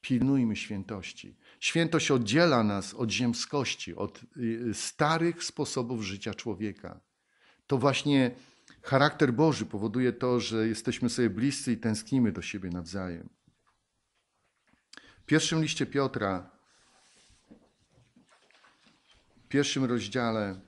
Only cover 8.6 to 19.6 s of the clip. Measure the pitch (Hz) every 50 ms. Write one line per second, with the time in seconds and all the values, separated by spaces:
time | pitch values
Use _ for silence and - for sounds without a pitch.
8.6 | _ _ - - _ - 135 135 139 151 - - 156 135 120 110 156 160 139 98
9.6 | 107 87 - 104 101 113 101 127 131 123 120 120 - 123 123 123 104 - 110 113
10.6 | 110 113 110 - - - 117 - - 120 - - 123 110 95 101 117 143 135 -
11.6 | - 131 117 110 - 113 110 110 - - - 131 120 107 85 92 87 - - 101
12.6 | 92 92 87 90 85 82 90 98 92 90 85 82 - 50 _ _ _ _ _ _
13.6 | _ _ _ _ _ _ _ _ _ _ _ _ _ _ _ _ _ _ _ _
14.6 | _ _ _ _ _ _ - - - - - _ _ - 147 156 156 - 170 160
15.6 | 160 151 - - 143 - - 139 139 131 - 117 104 98 95 90 90 - _ _
16.6 | _ _ _ _ _ _ _ _ _ _ _ _ _ _ _ _ _ _ - _
17.6 | _ _ _ _ _ _ _ _ _ _ _ _ _ _ _ _ _ _ _ _
18.6 | _ - _ _ _ _ _ _ _ _ _ _ _ _ _ _ _ _ - 135